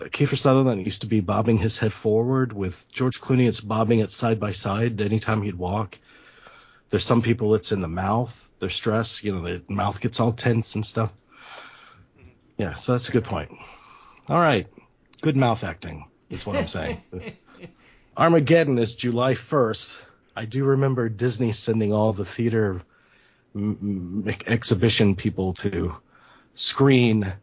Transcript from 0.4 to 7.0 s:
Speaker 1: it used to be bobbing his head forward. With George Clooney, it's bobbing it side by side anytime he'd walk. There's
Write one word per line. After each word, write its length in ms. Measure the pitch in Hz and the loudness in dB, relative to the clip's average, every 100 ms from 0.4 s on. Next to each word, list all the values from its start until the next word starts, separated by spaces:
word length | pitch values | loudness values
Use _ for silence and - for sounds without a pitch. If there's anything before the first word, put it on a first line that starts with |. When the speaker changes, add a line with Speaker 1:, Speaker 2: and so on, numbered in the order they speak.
| 143 135 131 104 | 4 6 4 2
Speaker 1:
it 40 | 98 | -4
used 160 | - | -6
to 40 | 107 | 0
be 140 | 110 | 0
bobbing 380 | 90 101 107 113 | 2 0 2 2
his 200 | 110 - | 2 0
head 140 | 110 | -2
forward. 600 | - 113 110 120 131 123 | -2 0 2 2 0 -2
With 320 | 104 92 - _ | -4 -6 -8 _
George 300 | - 127 - | -2 -2 -2
Clooney, 260 | - 127 120 | 0 4 4
it's 140 | - | 2
bobbing 400 | 107 110 110 113 | -4 0 2 2
it 100 | 101 | 2
side 300 | - 117 110 | -2 0 0
by 120 | 104 | -2
side 480 | 92 - 101 120 107 | -4 -4 0 -2 -2
anytime 420 | 104 110 - 110 | 0 0 0 -2
he'd 120 | 101 | -2
walk. 440 | 90 90 104 104 - _ - - - - - - _ _ | -4 -4 -4 -4 -10 _ -20 -20 -20 -20 -20 -20 _ _
There's 140 | 104 | -2